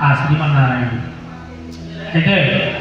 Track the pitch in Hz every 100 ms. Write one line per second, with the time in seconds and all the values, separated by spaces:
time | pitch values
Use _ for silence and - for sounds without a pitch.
0 | 139 139 147 156 147 139 127 123 120 113
1 | - - - - - - - - - -
2 | - 165 196 185 135 131 - -